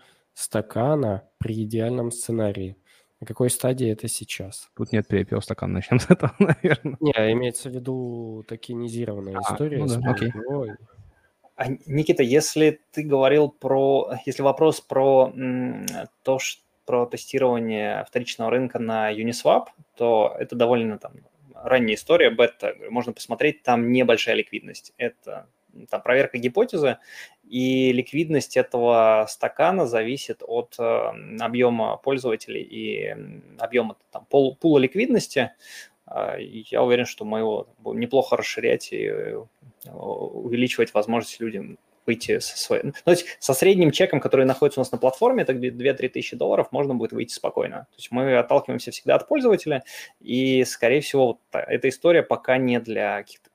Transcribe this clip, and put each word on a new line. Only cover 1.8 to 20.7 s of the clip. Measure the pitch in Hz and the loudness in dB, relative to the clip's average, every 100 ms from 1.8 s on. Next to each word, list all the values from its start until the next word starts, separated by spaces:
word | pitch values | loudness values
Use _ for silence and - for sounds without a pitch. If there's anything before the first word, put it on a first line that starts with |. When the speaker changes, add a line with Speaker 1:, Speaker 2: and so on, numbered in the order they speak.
| 113 123 117 | -2 -2 -4
Speaker 1:
сценарии? | 117 - 113 104 98 92 98 _ _ _ - | -6 -6 -2 -2 -4 -8 -12 _ _ _ -18
На | 110 | -10
какой | 110 123 | 0 0
стадии | - 127 127 117 | 2 -2 0 0
это | 107 113 | -2 -4
сейчас? | - 110 - 98 - - - | -8 -10 -10 -12 -14 -16 -10
Speaker 2:
Тут | 110 | -4
нет | 110 98 | -2 0
pre-, | 101 | 0
I | 92 | 0
P | 107 | -4
O | |
стакана, | - - 92 | -4 -6 -4
<laughs> | 92 | -4
начнём | - 123 | 2 2
с | - | 4
этого, | 180 135 - | 2 2 2
наверное. | 190 - 180 143 147 135 | 2 2 2 0 -2 -4
Speaker 1:
Не, | 151 120 110 | 0 2 2
имеется | 117 123 - 135 | 2 0 -4 -8
в | |
виду | 127 127 131 123 117 117 110 104 | -10 -8 -6 -6 -8 -10 -12 -12
токенизированная | 110 - 120 120 117 113 101 98 98 | -14 -10 -8 -6 -6 -6 -6 -8 -6
Speaker 2:
А, | |
Speaker 1:
история | 110 104 151 143 | -4 -4 -4 -2
Speaker 2:
ну | 143 | -2
Speaker 1:
с | 117 | -2
Speaker 2:
да, | 123 | -2
окей. | 123 117 | -2 -2
Speaker 1:
pre-, | 110 | -6
I | |
P | 120 | -6
O. | 143 117 101 - _ - _ _ _ _ - | -6 -6 -10 -20 _ -20 _ _ _ _ -8
Speaker 3:
А, | 127 135 - | -6 -6 -4
Никита, | 143 151 160 | -2 0 2
если | 123 143 156 156 156 156 _ | 4 4 2 2 2 2 _
ты | - | -8
говорил | 151 139 135 147 147 | 0 4 4 4 2
про, | - 131 135 135 135 - 123 139 | 0 -2 2 4 2 0 -6 -8
если | 127 | 0
вопрос | 139 135 160 - | 2 4 2 2
про, | - 135 135 135 127 - | -2 2 6 6 6 2
м, | 127 127 123 107 98 - - _ | -4 -4 -4 -6 -8 -10 -10 _
то, | - 131 | -2 -2
ш-, | - - _ _ - | -2 -12 _ _ -4
про | 123 120 | -2 -2
тестирование | 117 - 135 127 120 113 107 104 104 104 | -6 -4 0 2 0 -2 -2 -2 -4 -4
вторичного | 123 123 - 113 | -6 -6 -6 -2
рынка | 123 123 120 | 0 -2 -4
на | 113 110 107 | -4 -2 -2
Uniswap, | 107 117 117 147 220 - - _ - | -2 -4 -2 2 2 0 -16 _ -2
то | 120 110 107 - | 2 4 4 0
это | 110 120 | -6 0
довольно | 117 | 2